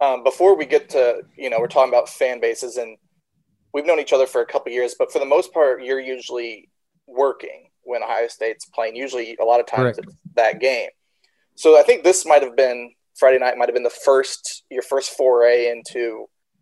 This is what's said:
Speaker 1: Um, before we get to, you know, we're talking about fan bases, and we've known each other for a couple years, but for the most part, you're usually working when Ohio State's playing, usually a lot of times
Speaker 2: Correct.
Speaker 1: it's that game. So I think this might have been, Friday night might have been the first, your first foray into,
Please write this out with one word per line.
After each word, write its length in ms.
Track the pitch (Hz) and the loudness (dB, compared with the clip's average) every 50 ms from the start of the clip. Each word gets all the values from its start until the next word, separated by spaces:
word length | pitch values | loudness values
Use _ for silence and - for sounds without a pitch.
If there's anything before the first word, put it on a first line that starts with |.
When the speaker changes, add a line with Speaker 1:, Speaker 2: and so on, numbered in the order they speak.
Speaker 1:
Um, 220 | 143 139 131 123 120 | -2 -2 -2 0 -2
before 320 | 131 - - 175 196 196 | -2 0 2 4 4 4
we 120 | 160 151 | 4 2
get 240 | 123 151 147 - - | 0 0 -2 -2 0
to, 320 | - 139 127 120 113 - - _ _ | 0 0 2 2 0 -2 -6 _ _
you 120 | - 139 127 | -12 -8 -6
know, 100 | 120 113 | -4 -4
we're 100 | 117 117 | -4 -2
talking 200 | - 143 131 131 | 2 2 2 2
about 220 | 120 120 113 - | 2 0 0 -2
fan 300 | - - 139 127 127 120 | -4 -4 -4 -4 -4 -2
bases, 360 | 113 117 113 - - 123 113 | -4 -4 -4 -4 -8 -10 -8
and 220 | 123 117 113 110 _ _ _ _ _ _ _ _ _ _ _ _ _ _ _ - | -10 -10 -10 -12 _ _ _ _ _ _ _ _ _ _ _ _ _ _ _ -8
we've 140 | 139 147 | -6 -2
known 120 | 165 170 156 | 0 0 0
each 140 | 143 - 151 | 0 0 2
other 140 | 131 131 | 2 2
for 160 | 123 - 127 117 | 2 0 -2 -4
a 40 | |
couple 240 | - - 139 - 131 | -2 -4 -6 -6 -6
years, 240 | 120 123 123 120 - - | -6 -4 -4 -4 -4 -4
but 120 | 131 - | -4 -4
for 80 | - 151 | -4 -4
the 60 | 139 | -2
most 280 | 135 143 165 180 - - | 0 0 0 0 0 0
part, 280 | 165 156 135 127 120 131 | 0 2 2 0 -2 -4
you're 160 | 123 135 135 | -6 -6 -6
usually 720 | 131 131 131 127 120 - 131 120 120 117 110 101 _ _ _ _ _ _ _ _ _ | -6 -8 -10 -10 -10 -10 -10 -8 -8 -10 -12 -16 _ _ _ _ _ _ _ _ _
working 640 | _ 123 123 139 139 120 - - 82 - - _ _ _ _ _ | _ -4 -2 -2 -2 -2 -4 -12 -18 -18 -20 _ _ _ _ _
when 200 | - 120 117 110 | -8 -8 -6 -6
Ohio 260 | 113 120 107 117 117 | -4 -4 -4 -4 -4
State's 380 | - - - 113 110 - - | -6 -6 -8 -8 -8 -8 -14
playing, 280 | - _ - 113 110 113 | -14 _ -6 -6 -6 -6
usually 420 | 120 135 135 123 123 120 110 117 - | -10 -10 -10 -8 -8 -8 -8 -8 -4
a 40 | 113 | 0
lot 140 | 113 120 120 | 2 2 2
of 60 | 117 | 0
times 300 | - - 113 127 123 110 | 0 -2 -2 -2 -2 -4
Speaker 2:
Correct. 40 | - - | -6 -12
Speaker 1:
it's 140 | - - _ - - - | -18 -18 _ -20 -6 0
that 260 | 120 113 107 - 98 | 0 2 2 2 0
game. 300 | 117 131 131 117 87 - - _ _ _ _ _ _ _ _ _ _ _ _ | -2 -2 -2 -2 -6 -10 -12 _ _ _ _ _ _ _ _ _ _ _ _
So 220 | - - 160 156 151 | 0 4 6 8 8
I 40 | 143 | 8
think 220 | - 247 - 156 | 6 4 4 4
this 220 | 180 185 - - | 2 2 2 2
might 160 | 160 156 143 139 | 4 4 4 4
have 120 | 127 117 | 2 0
been, 380 | 127 135 123 123 123 120 120 _ _ _ _ _ | 0 0 0 0 -4 -10 -16 _ _ _ _ _
Friday 220 | - 143 131 131 127 | 2 4 4 4 4
night 180 | 123 123 - | 2 0 -2
might 120 | 123 123 120 | 0 0 0
have 60 | 120 | 0
been 80 | 123 120 | 0 -2
the 80 | 120 | -4
first, 720 | - - - 143 135 131 135 - - - - - - - _ - | -6 -2 0 2 4 4 2 0 -6 -12 -12 -14 -16 -16 _ -12
your 120 | 135 123 - | -8 -8 -6
first 340 | - 131 135 135 - - | -4 -4 -4 -4 -6 -6
foray 540 | - 135 127 123 120 117 120 120 123 120 120 | -2 0 2 4 4 4 4 4 2 0 -2
into, 580 | 117 120 117 - - 127 120 117 110 110 110 - _ _ _ _ _ _ | -4 -6 -10 -12 -10 -8 -8 -8 -8 -10 -14 -18 _ _ _ _ _ _